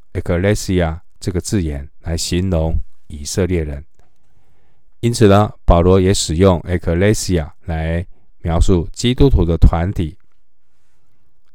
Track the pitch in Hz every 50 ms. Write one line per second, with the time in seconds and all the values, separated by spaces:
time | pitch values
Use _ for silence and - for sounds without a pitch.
0 | - - - 95 - - 90 85 92 101 107 104 - - 95 90 85 80 80 87
1 | - - - - - - 90 90 - - - 104 85 78 71 69 71 71 - -
2 | - 85 85 82 - - 85 87 92 98 90 80 80 80 80 - - - - -
3 | - - - 73 71 - - - 92 87 90 85 80 73 71 71 73 - - -
4 | - - - - - - - - - - - - - - - - - - - -
5 | - 117 117 - 107 101 98 101 107 107 - - - - 90 85 85 90 92 98
6 | 92 92 101 - - - 82 80 95 98 90 82 - - 90 87 - - 85 87
7 | 95 104 107 - - - 92 85 76 73 - - - - 85 80 80 80 82 85
8 | 85 - - - - - - - - 87 82 85 - - 98 87 78 - - -
9 | - 120 127 - 143 139 - - 87 82 82 80 - - - 82 85 95 101 -
10 | 90 73 - - - - - - - - - - - - - - - - - -
11 | - - - - - - - - - - -